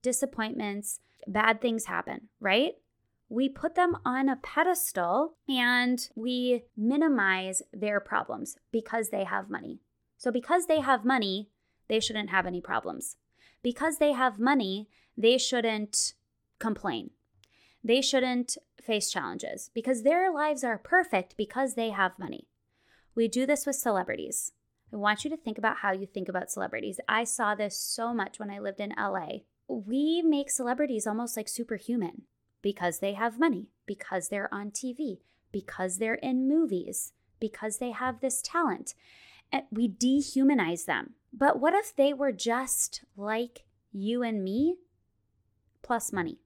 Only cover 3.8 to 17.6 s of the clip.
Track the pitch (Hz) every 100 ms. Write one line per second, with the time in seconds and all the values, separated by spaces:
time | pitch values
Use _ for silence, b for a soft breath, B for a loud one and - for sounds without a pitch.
3.8 | 359 339 - 254 269 269 - - 339 349
4.8 | - - 170 208 330 - - 262 247 247
5.8 | 247 247 - - 233 247 247 247 240 -
6.8 | 220 285 320 262 196 190 190 185 - 202
7.8 | 208 208 - 208 - - - - _ 226
8.8 | 220 233 220 202 190 196 196 208 - -
9.8 | _ _ _ _ 254 240 240 349 339 311
10.8 | 269 254 220 262 202 185 208 _ _ _
11.8 | _ 220 220 214 202 190 180 175 - -
12.8 | - - - - _ b b b 247 240
13.8 | 311 302 294 254 254 208 240 277 196 190
14.8 | 214 b b - 220 254 247 247 226 214
15.8 | 208 - - - _ _ _ _ 226 208
16.8 | 196 117 - _ _ _ b b